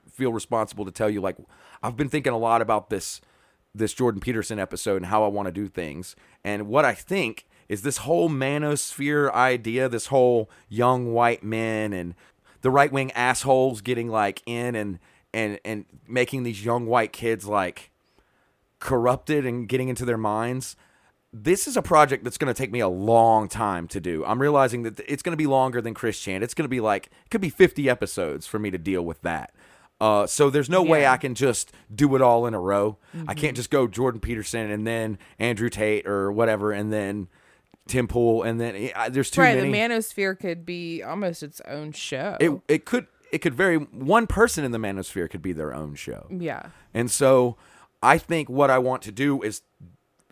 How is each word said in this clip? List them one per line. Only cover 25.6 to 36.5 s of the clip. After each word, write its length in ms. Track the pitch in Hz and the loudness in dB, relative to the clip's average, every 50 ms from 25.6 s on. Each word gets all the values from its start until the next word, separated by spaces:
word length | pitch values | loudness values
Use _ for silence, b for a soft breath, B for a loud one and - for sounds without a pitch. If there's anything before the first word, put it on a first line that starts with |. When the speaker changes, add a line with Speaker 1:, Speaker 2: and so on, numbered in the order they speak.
| 131 131 117 123 | 2 2 0 -4
Speaker 1:
than 140 | 110 117 107 | -4 -4 -8
Chris 260 | - - 113 101 - | -4 -4 -4 -4 -4
Chan. 220 | - 98 92 95 110 | -6 -6 -4 -4 -4
It's 120 | - - | -4 -2
gonna 140 | - 156 127 | -4 -4 -2
be, 120 | 131 123 | -2 0
like, 260 | 107 110 101 98 - | 2 2 0 0 -2
it 240 | - _ _ _ _ | -10 _ _ _ _
could 100 | - 208 | -4 -2
be 80 | 190 151 | -2 -2
fifty 380 | - - 185 - - - 143 127 | 4 6 6 6 6 2 2 2
episodes 580 | 123 - 107 - - 101 90 76 69 73 - | 2 2 0 -6 -4 -4 -4 -4 -4 -8 -10
for 120 | - - 107 | -8 -6 -6
me 120 | 107 101 | -4 -4
to 80 | 92 90 | -6 -4
deal 240 | 80 98 95 90 87 | -4 -2 -2 -2 -2
with 200 | 82 80 _ - | -4 -6 _ -6
that. 300 | 85 82 76 60 - _ b b b b b b b b _ | -4 -4 -4 -6 -10 _ b b b b b b b b _
Uh, 260 | 107 110 107 104 101 | 2 4 4 4 2
so 240 | - - - 147 139 | 0 2 4 4 4
there's 180 | 135 147 135 123 | 4 2 0 4
no 140 | 180 185 175 | 4 2 6
way 200 | 156 165 151 143 | 6 6 6 6
Speaker 2:
Yeah. 100 | 135 127 | 6 4
Speaker 1:
I 40 | |
can 180 | 131 - 135 120 | 4 2 -4 -2
just 380 | - 139 131 113 - - _ b b b b 107 | 0 0 0 2 0 -4 _ b b b b -2
do 200 | 104 147 143 135 | 2 2 4 6
it 60 | 131 131 | 6 6
all 240 | 123 117 117 120 | 6 6 6 4
in 60 | 120 110 | 0 -2
a 60 | 98 | -2
row. 380 | 87 95 101 101 101 107 104 _ B B B 165 160 | -2 0 2 2 2 0 -2 _ B B B -12 -8
I 60 | 151 - | -8 -6
can't 40 | 151 | -4
Speaker 2:
Mm-hmm. 160 | 147 151 - | -4 -4 -4
Speaker 1:
just 160 | 120 120 - | -4 -6 0
go 160 | 151 139 127 | 2 2 2
Jordan 340 | 110 92 110 131 131 117 107 | 2 0 0 -2 -2 -2 -4
Peterson 500 | - 113 120 110 101 - - 117 110 104 | -6 -8 -6 -6 -8 -6 -6 -6 -4 -4
and 160 | 104 104 107 | -4 -4 -2
then 320 | 113 117 113 113 110 104 b b b b b | -2 -2 -2 -2 -4 -6 b b b b b
Andrew 320 | 110 120 120 98 117 120 | -2 -2 0 0 -2 -2
Tate 360 | - 107 107 107 107 101 - | 0 0 0 2 2 0 0
or 240 | 95 101 98 95 101 101 | -2 -2 0 0 0 0
whatever 400 | 107 117 113 | 2 2 2